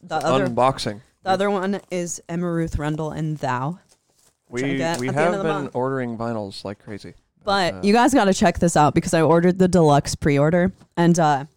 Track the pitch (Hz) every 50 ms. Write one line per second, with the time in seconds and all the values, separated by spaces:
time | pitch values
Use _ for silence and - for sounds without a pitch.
0 | - 175 160 151 - 110 127 139 139 131 117 117 123 131 139 - - 117 104 101
1 | - _ _ _ - 190 190 185 196 202 202 190 180 196 202 190 - - - 185
2 | 175 170 - - - - 170 175 175 175 170 165 165 165 - - 147 151 156 156
3 | 156 156 151 156 160 156 156 147 - 131 127 120 131 147 180 - _ _ _ _
4 | _ _ _ _ _ _ _ _ _ _ 120 123 131 139 139 135 131 131 135 123
5 | 123 131 135 143 160 175 185 196 190 160 151 147 139 123 - 127 127 131 135 131
6 | 123 120 117 107 113 117 117 107 104 98 95 - - 98 104 - _ - 107 98
7 | - 95 - _ _ _ _ _ - 208 196 196 180 165 98 92 175 202 208 240
8 | 240 277 247 269 208 196 190 - 214 180 180 - 180 170 - 160 151 143 - 165
9 | - - - 165 160 135 160 170 170 180 175 185 185 185 175 180 160 151 143 143
10 | - - - - - 165 143 139 143 156 175 175 175 - - - - _ _ -
11 | 170 170 175 175 165 151 143 135 139 - _